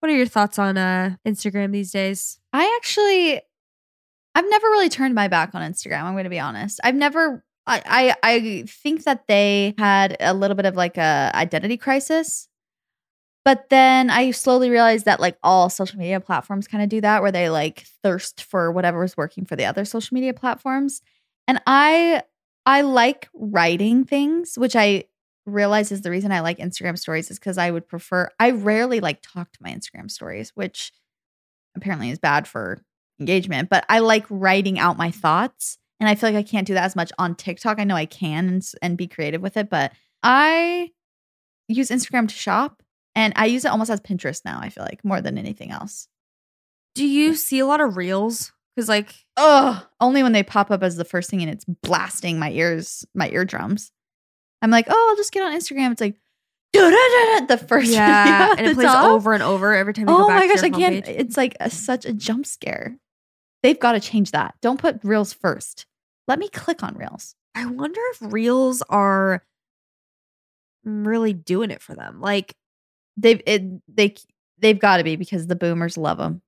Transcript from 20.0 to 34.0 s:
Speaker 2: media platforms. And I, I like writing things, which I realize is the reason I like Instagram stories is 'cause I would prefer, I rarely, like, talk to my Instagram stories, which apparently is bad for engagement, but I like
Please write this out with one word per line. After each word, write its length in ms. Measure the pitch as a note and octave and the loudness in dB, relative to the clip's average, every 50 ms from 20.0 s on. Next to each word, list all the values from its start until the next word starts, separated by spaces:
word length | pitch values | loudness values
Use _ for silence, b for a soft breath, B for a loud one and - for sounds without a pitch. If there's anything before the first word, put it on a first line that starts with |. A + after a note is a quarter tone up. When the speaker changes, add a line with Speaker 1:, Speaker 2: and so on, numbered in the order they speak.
| A3 - - | -8 -6 -6
Speaker 2:
media 200 | B3+ B3+ C4 B3 | -4 -4 -4 -6
platforms. 680 | B3+ - B3+ A#3+ B3 _ C4 C4 C4+ C#4 C#4 C4+ - _ _ _ _ _ _ _ _ _ - | -4 -4 -6 -6 -4 _ -6 -4 -2 -4 -4 -6 -8 _ _ _ _ _ _ _ _ _ -2
And 140 | C4 - _ | -2 -2 _
I, 560 | - C4+ C#4 C#4+ D4+ D#4 E4 E4+ E4+ E4+ D4 - _ _ _ _ _ _ _ _ | 2 4 4 6 6 4 4 4 2 2 0 -2 _ _ _ _ _ _ _ _
I 160 | - C4+ C#4 C#4+ | 2 4 4 4
like 460 | C#4 C4 B3 A#3 A#3 G3 - - _ _ | 2 4 4 2 2 0 -2 -10 _ _
writing 720 | - A3 G#3 G#3 F3+ E3+ E3+ E3+ F3 G3 G#3+ A#3 B3 C4 | -12 -10 -4 0 0 2 2 2 0 2 2 2 2 2
things, 540 | - - C#4 C#4+ C#4+ D#4+ E4+ F4 E4 - - | 2 0 0 0 0 0 -2 -4 -6 -4 -2
which 180 | A#3+ B3+ - | -2 0 2
I 280 | A#3+ G#3+ G#3 G3+ F#3+ - _ _ _ _ _ _ _ _ | 2 4 4 2 0 -4 _ _ _ _ _ _ _ _
realize 460 | - G3+ G#3 G3+ G3+ G#3 G#3+ G#3 G#3 G#3 | -8 -4 -2 0 2 2 0 0 -2 -6
is 80 | G3 | -8
the 100 | G3+ F3+ | -6 -6
reason 220 | F3 F#3 G3 G#3 G3 | -4 -4 -2 -2 -2
I 80 | F3+ | -2
like 160 | D#3+ E3 F3 | -2 -4 -4
Instagram 420 | - - F3+ F3+ - F#3 F3+ E3+ F3+ | -6 -8 -10 -10 -8 -8 -8 -8 -8
stories 320 | - - D#3+ D#3+ E3 - | -8 -6 -6 -6 -6 -8
is 80 | - G3 | -14 -12
'cause 200 | _ G3+ F#3 F#3 | _ -8 -4 -2
I 120 | F3 F3 | -2 -2
would 160 | E3+ E3+ E3+ | -2 -6 -8
prefer, 440 | _ - E3+ - - - F3+ F3+ - _ _ | _ -16 -16 -10 -6 -4 -2 -2 -4 _ _
I 100 | A3+ A#3+ C4 | 2 2 2
rarely, 480 | A3+ G3+ G#3 G#3+ A3 A#3 B3+ B3 A#3 | 2 0 0 0 0 0 -2 -2 -2
like, 200 | F#3+ E3 D3 - | -2 -4 -6 -6
talk 320 | _ - _ F3+ F3 _ _ | _ -18 _ -14 -14 _ _
to 100 | _ - | _ -16
my 80 | F2 B1+ | -16 -16
Instagram 360 | - - - _ - - - | -14 -16 -18 _ -18 -18 -16
stories, 400 | - - - E2+ F2+ G3+ A3 - _ | -16 -16 -14 -14 -14 -14 -14 -16 _
which 360 | - G3 F#3+ _ - - - _ _ _ _ _ _ _ _ _ _ _ _ _ _ _ _ _ | -10 -10 -10 _ -12 -16 -16 _ _ _ _ _ _ _ _ _ _ _ _ _ _ _ _ _
apparently 320 | F#3 - G3 F#3+ D3+ G#2+ A#2+ | -12 -8 -8 -8 -6 -8 -10
is 80 | B2+ E3 | -10 -4
bad 300 | - D#3+ C#3+ C#3+ - - | -2 0 0 0 -2 -4
for 340 | - A#2 A2 F2+ G2 - _ _ _ _ _ _ _ _ | -12 -10 -8 -8 -10 -12 _ _ _ _ _ _ _ _
engagement, 480 | D3 - F3+ F#3+ F#3 G3 F#3 - - F#3 | -4 0 0 0 0 -2 -6 -6 -4 0
but 160 | - F#3 - _ | 0 0 2 _
I 80 | G#3 | 2
like 260 | A3+ | 2